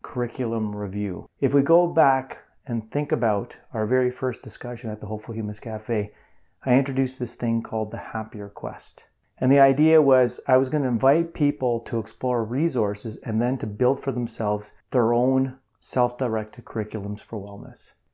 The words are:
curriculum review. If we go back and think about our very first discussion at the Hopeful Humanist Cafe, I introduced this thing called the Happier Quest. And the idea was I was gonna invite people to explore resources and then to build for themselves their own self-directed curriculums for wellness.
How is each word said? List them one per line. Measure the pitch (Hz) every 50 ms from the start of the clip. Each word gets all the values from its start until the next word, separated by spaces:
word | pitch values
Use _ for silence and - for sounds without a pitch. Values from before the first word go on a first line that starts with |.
curriculum | - - - 127 120 117 - - 127 113 117 110 107 104 107
review. | 104 104 95 95 104 104 98 90 87 92 - _ _
If | 143 127 139
we | 143 143
go | 151 165 175 175
back | 160 143 165 147 135 135 131 131 - - - - _ _ _ _
and | - 117 113 104 -
think | - 147 147 - 156
about | 123 120 110 104 101 - - - - _ _ -
our | 113 107
very | 107 127 131 127 123
first | 123 - 135 127 123 - -
discussion | 120 - - - 123 123 117 - 110
at | 107 107
the | 107
Hopeful | 101 110 104 - - 110
Humanist | 110 104 104 104 -
Cafe, | - 117 110 107 - - 117 107 104 - - _ _ _ _ _ _ _ _ _ -
I | 131 123
introduced | 135 135 135 131 131 135 127 - -
this | 123 117 -
thing | - 123 117 117 113 113
called | - 120 110 110 104
the | 113
Happier | 104 - - - 110 110 110 - 104 101 101
Quest. | - - - 110 107 - - - - - - _ _ _ _ _ _ _ 131
And | 127
the | 139 143
idea | 139 139 131 135 156 160 160 160 147
was | 135 131 127 123 120 - - -
I | - 131
was | 131 135 127
gonna | 151 147 139
invite | 127 120 107 131 135 151 170 165 165 -
people | - 147 143 143 - 131 123 120 113
to | - - 117
explore | 113 107 - - _ - 127 123 120 113
resources | 107 120 139 160 160 131 123 107 101 104 - - 110 110
and | - - 120 107 110
then | 120 123 135
to | - -
build | 107 104 104 127 123 139 135
for | - 135
themselves | 117 123 120 113 - - 113 104 107 101 - - - _ _ _
their | - 127 113 113 120
own | 120 123 131 131 131 135 131 127 - _ _ _ _
self-directed | - - - 127 123 120 - - 135 117 110 110 107 107 - - -
curriculums | - - 117 107 - - 107 98 101 104 -
for | - _ 117 101
wellness. | 98 101 101 107 113 - - - - - _ _ _ _